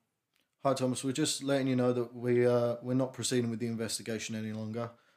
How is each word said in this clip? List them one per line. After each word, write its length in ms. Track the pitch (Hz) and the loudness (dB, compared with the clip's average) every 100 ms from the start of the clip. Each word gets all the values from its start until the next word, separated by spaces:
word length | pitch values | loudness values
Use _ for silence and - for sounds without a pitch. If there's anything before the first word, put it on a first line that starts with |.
| _ _ _ _ _ _ | _ _ _ _ _ _
"Hi, 100 | 139 | 0
Thomas, 300 | 131 127 120 | 2 0 0
we're 80 | 139 | -2
just 320 | 131 151 - | 0 0 -2
letting 240 | 139 139 131 | 0 0 2
you 80 | 127 | 2
know 180 | 123 | 2
that 220 | 123 120 123 | 2 -2 -4
we, 300 | 123 120 123 | 2 4 6
uh, 320 | 120 120 120 | 4 2 0
we're 120 | 123 | 0
not 200 | 127 127 | 0 0
proceeding 360 | 123 110 127 117 | -2 0 0 0
with 100 | 113 | -2
the 80 | 117 | -4
investigation 680 | 113 110 - 110 110 - 110 | -2 -4 -6 -4 -6 -4 -6
any 180 | 110 | -6
longer. 380 | 107 110 117 113 - _ | -6 -6 -6 -6 -10 _